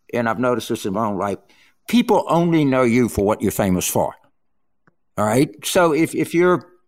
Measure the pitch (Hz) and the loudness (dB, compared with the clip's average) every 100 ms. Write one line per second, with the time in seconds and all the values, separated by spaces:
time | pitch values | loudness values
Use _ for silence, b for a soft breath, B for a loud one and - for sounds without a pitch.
0 | _ 120 117 107 127 120 - 113 107 95 | _ -4 -2 -2 -2 -2 -4 -6 -4 -4
1 | 110 95 101 95 _ b b b - 240 | -4 -4 -6 -8 _ b b b -2 0
2 | - 202 - 165 175 165 143 131 123 120 | 2 0 2 0 2 2 2 2 2 2
3 | 113 - 101 110 101 - 101 92 - - | 2 0 0 0 -2 0 0 0 0 -2
4 | 78 - _ _ _ _ _ _ _ _ | -4 -6 _ _ _ _ _ _ _ _
5 | _ - 107 120 147 - - 190 170 147 | _ -4 0 2 0 -2 -4 2 2 2
6 | 160 - 151 165 180 170 - _ | 0 -2 -2 0 2 0 -4 _